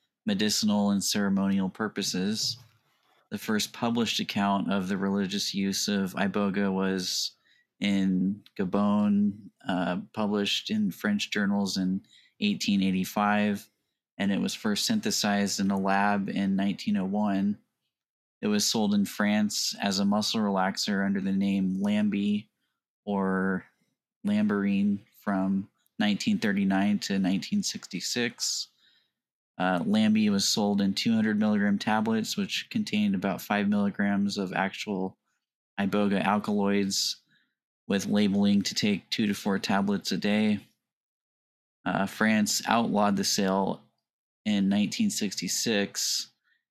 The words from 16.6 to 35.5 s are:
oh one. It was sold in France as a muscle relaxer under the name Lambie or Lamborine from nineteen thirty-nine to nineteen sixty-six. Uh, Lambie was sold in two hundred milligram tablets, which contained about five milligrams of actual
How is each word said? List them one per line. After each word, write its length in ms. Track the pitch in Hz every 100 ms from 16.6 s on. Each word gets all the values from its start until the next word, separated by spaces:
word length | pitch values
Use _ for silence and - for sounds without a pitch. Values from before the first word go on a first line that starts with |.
| 98 95 - 104
oh 80 |
one. 540 | 92 101 104 98 101 104 _ _ _ _ _ _ _ _
It 80 | 107
was 160 | 104
sold 300 | - 117 104
in 100 | 101
France 720 | 98 - 104 107 104 - - -
as 200 | 101 95
a 40 |
muscle 360 | 101 104 107 117
relaxer 640 | 104 95 95 98 - 98 98
under 140 | 98
the 120 | 98
name 480 | 98 98 98 92 95
Lambie 680 | 104 104 104 101 101 104 - _ _ _ _ _
or 600 | - 101 95 95 95 92 - _ _ _ _ _ 104
Lamborine 720 | 104 107 101 101 98 101 101 - _
from 480 | - 98 95 98 101 _ _ -
nineteen 400 | 104 98 - 98
thirty-nine 600 | 107 98 98 95 104 101
to 180 | - 98
nineteen 440 | 92 95 - 104
sixty-six. 1080 | - - - 90 - 123 120 - - - - _ _ _ _ _ _ _ _ -
Uh, 220 | 92 90
Lambie 460 | 95 107 110 107 107
was 180 | 98 95
sold 320 | 113 104 101
in 140 | 98
two 180 | 98 120
hundred 260 | 113 110 107
milligram 400 | 107 104 101 101
tablets, 580 | - 107 110 110 107 -
which 320 | 95 - -
contained 440 | 113 104 107 104
about 260 | 95 98 90
five 280 | - 104 101
milligrams 720 | 104 101 95 101 101 101 101
of 140 | 95
actual 640 | 92 95 - - 95 95 - _ _ _